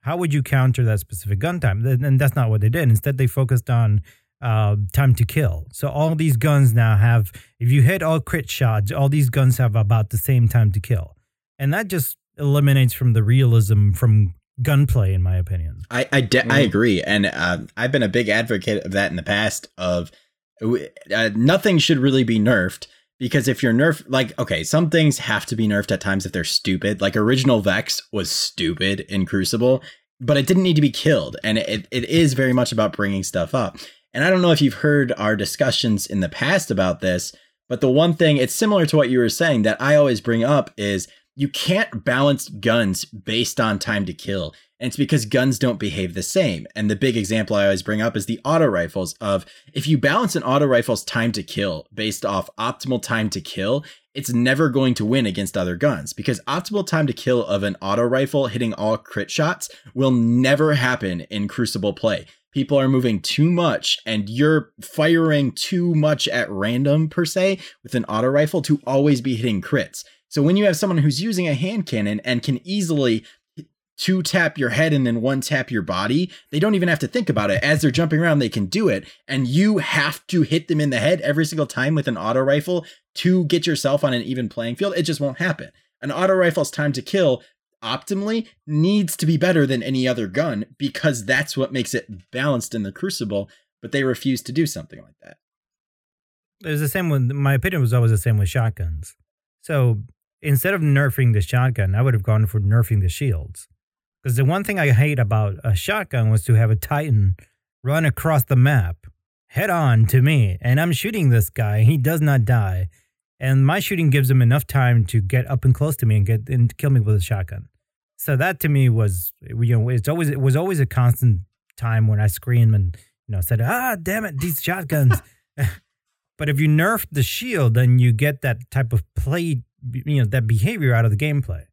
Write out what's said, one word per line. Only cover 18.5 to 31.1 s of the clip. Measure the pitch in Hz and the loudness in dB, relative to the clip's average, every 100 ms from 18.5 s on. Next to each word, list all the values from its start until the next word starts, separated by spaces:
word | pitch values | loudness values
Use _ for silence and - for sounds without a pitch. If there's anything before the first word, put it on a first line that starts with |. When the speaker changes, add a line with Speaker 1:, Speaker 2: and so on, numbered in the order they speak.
| 107 92 104 | -2 -2 -4
Speaker 2:
of | - | -2
that | 98 98 | -2 -2
in | 90 | -4
the | |
past | 82 101 107 - - - | -4 -2 -2 -4 -14 -8
of, | 90 87 82 _ _ _ _ _ | -4 -2 -4 _ _ _ _ _
w-, | 110 120 67 - - | -2 -2 -4 -18 -6
uh, | 101 113 | -2 0
nothing | 104 127 185 214 175 | 2 2 4 2 2
should | - 151 | 2 2
really | 135 131 | 4 2
be | 120 113 | 2 2
nerfed, | 107 117 92 - - _ _ _ | 2 2 0 -6 -20 _ _ _
because | 127 143 120 | -2 0 0
if | 127 | 0
you're | 127 | 2
nerf-, | 113 156 156 - | 2 2 0 -2
like, | 131 123 - | -2 -2 -4
okay, | 120 85 | -4 -4
some | 80 156 165 | 0 0 2
things | 165 156 131 | 2 2 2
have | - 107 - | -2 -4 -4
to | 113 | -2
be | 110 | 0
nerfed | 101 104 | 0 -2
at | 98 | -4
times | 98 98 92 | -2 -4 -4
if | |
they're | 92 | -6
stupid. | 82 - - 92 101 104 | -4 -4 -2 -2 -2 -2
Like, | 98 110 | -2 0
original | 107 131 135 117 | 2 2 2 2
Vex | 98 95 - - - | 2 -2 -2 -8 -6
was | 107 87 | -6 -4
stupid | - - - 82 85 95 98 | -4 -6 -4 -4 -2 -2 -4
in | 78 98 | -4 -4
Crucible, | 92 98 95 113 120 131 - - _ _ | -2 -2 -2 0 2 0 -2 -20 _ _
but | 120 147 | -2 0
it | 135 | 2
didn't | 185 | 2
need | 185 156 | 4 4
to | |
be | 147 | 2
killed. | - - | 2 0